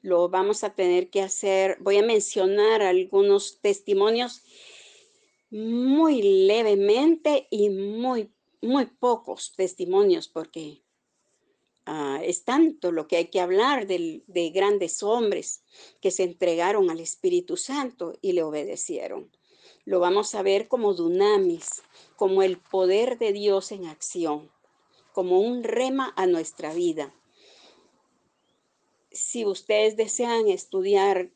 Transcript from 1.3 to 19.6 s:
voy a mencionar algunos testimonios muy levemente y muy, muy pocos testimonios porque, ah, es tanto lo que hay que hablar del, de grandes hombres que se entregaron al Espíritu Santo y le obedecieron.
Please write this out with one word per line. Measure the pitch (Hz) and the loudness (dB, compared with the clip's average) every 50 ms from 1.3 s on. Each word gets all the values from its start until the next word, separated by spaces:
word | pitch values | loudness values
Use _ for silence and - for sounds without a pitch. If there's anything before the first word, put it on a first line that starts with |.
| - - - 196 190 190 190 190 - - | -6 -4 -2 0 2 2 2 0 -2 -2
voy | 180 196 196 | -2 2 2
a | 202 | 4
mencionar | 214 233 226 208 196 - - 214 185 185 196 208 208 214 226 214 | 4 4 2 0 0 -2 -2 0 0 2 2 4 4 4 4 2
algunos | 202 185 180 185 185 185 196 196 202 202 196 202 196 - - _ | 2 2 2 2 0 2 2 4 4 6 4 2 2 -4 -14 _
testimonios | - 208 196 202 _ - 202 196 202 220 226 233 247 240 - - _ _ _ - - - - - - - - - _ _ _ _ _ _ _ _ _ _ | -2 -2 -2 -2 _ -2 0 2 2 2 2 0 -2 -4 -8 -16 _ _ _ -20 -20 -20 -20 -20 -20 -20 -20 -20 _ _ _ _ _ _ _ _ _ _
muy | 226 214 220 226 233 240 254 262 277 302 320 320 285 240 | -12 -8 -4 -2 -2 0 2 2 4 4 4 4 4 4
levemente | 196 202 196 190 190 196 208 226 233 214 202 196 202 202 214 247 285 320 330 320 - 302 294 269 - _ | 4 4 6 6 6 4 4 4 4 2 4 4 4 4 4 4 4 4 2 2 2 0 0 0 -2 _
y | - 208 208 208 | 0 0 0 0
muy, | 196 190 196 202 214 226 240 254 254 233 208 208 _ _ _ _ _ _ | 0 -2 -6 -6 -4 -4 -2 -2 -2 -2 -4 -8 _ _ _ _ _ _
muy | - 233 254 277 247 | -4 0 0 0 0
pocos | - _ _ - 247 233 226 - - - - - - _ | -2 _ _ 0 0 0 0 -4 -12 -12 -12 -12 -14 _
testimonios | - 190 180 - - 185 175 185 196 208 196 175 160 - - | -4 -4 -4 -4 -8 -6 0 2 4 4 4 2 2 -2 -10
porque, | _ 165 160 - - 165 156 147 151 _ _ _ _ _ _ _ _ _ _ _ _ _ _ _ _ _ _ _ _ _ _ | _ -12 -12 -12 -14 -16 -14 -16 -18 _ _ _ _ _ _ _ _ _ _ _ _ _ _ _ _ _ _ _ _ _ _
ah, | - 156 156 147 139 135 147 | -10 -8 -6 -6 -6 -6 -4
es | - - 180 - _ | -4 -4 -6 -4 _
tanto | - 247 294 330 320 311 - - 180 | -2 2 4 4 2 2 -2 -4 -4
lo | 170 160 156 - | -4 -4 -4 -2
que | 180 | -2
hay | 170 170 - | -2 -2 0
que | - 190 | -2 -2
hablar | 180 175 185 196 233 269 294 254 208 | 0 2 2 2 2 2 0 -2 -2
del, | 196 185 175 170 165 156 - _ | -4 -4 -4 -4 -6 -8 -12 _
de | - 180 180 170 160 | -6 -4 -4 -4 -2
grandes | 156 196 190 202 208 196 185 160 - - | 0 0 2 2 2 0 -2 -4 -6 -6
hombres | 208 202 226 240 233 104 90 87 - - - - _ _ _ - - - _ _ | -2 -2 0 0 0 -2 -2 -4 -6 -10 -14 -14 _ _ _ -20 -20 -20 _ _
que | - 190 | -4 -4
se | 180 - 185 | -2 0 -4
entregaron | 175 175 _ 185 175 165 165 170 185 208 208 190 175 | -4 -2 _ -2 -2 0 0 0 0 2 2 0 0
al | 165 165 | 0 -4
Espíritu | 165 - - _ - 185 175 175 180 - 180 | -8 -12 -12 _ -2 0 0 0 -2 -2 -8
Santo | 175 - - 269 294 269 247 - _ 180 165 - - | -8 -6 -6 -6 -6 -6 -8 -8 _ -12 -12 -10 -6
y | - 196 | -4 -2
le | 180 175 | 0 0
obedecieron. | 160 156 151 151 143 - - - - - 165 - - - - - - _ _ _ _ _ _ _ | -2 -2 -4 -6 -8 -8 -8 -10 -8 -8 -8 -8 -8 -10 -12 -12 -14 _ _ _ _ _ _ _